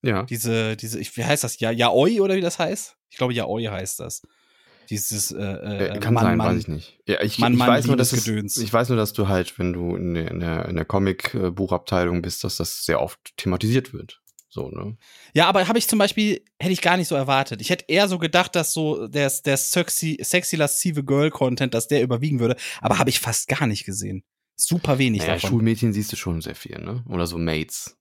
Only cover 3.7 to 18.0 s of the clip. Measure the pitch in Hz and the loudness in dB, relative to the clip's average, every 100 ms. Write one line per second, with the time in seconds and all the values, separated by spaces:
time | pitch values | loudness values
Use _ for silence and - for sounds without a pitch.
3.7 | 98 95 - - - _ _ _ _ _ | -6 -8 -8 -10 -12 _ _ _ _ _
4.7 | _ - 104 - 107 - - 101 98 - | _ -8 -6 -4 -4 -4 -4 -6 -6 -6
5.7 | 101 101 101 101 117 107 90 110 87 - | -2 -2 -2 2 4 4 4 2 0 -2
6.7 | 78 - _ - 101 104 - 117 123 123 | -8 -10 _ -2 0 0 2 4 4 6
7.7 | 120 120 123 123 123 110 107 104 - 110 | 4 4 4 4 2 0 -2 -2 -4 0
8.7 | 117 123 120 104 - 98 95 90 - 90 | 2 4 2 2 0 2 2 0 -2 -2
9.7 | 87 87 92 90 85 82 85 85 82 - | -2 -2 -2 -2 -2 -2 -4 -2 -2 -2
10.7 | 87 80 98 98 92 - 117 92 90 95 | -4 0 2 2 0 -2 -2 -2 -2 -2
11.7 | 90 - 92 87 87 85 - - - - | -2 0 0 2 0 -2 -6 -6 -4 -6
12.7 | - - 76 71 - - - - 90 107 | -6 -2 0 0 -6 -20 -6 -2 0 2
13.7 | 127 127 120 104 - _ _ _ - 67 | 0 -2 -12 -14 -18 _ _ _ -10 -10
14.7 | - 101 113 _ - - 143 170 196 180 | -8 -10 -12 _ -20 -4 2 4 4 2
15.7 | 226 - 220 196 - 214 202 _ _ 175 | 0 2 2 2 2 0 0 _ _ -2
16.7 | 185 175 180 170 147 135 135 135 113 110 | 0 2 2 2 0 2 2 2 -4 -2
17.7 | 180 - 160 | -4 0 2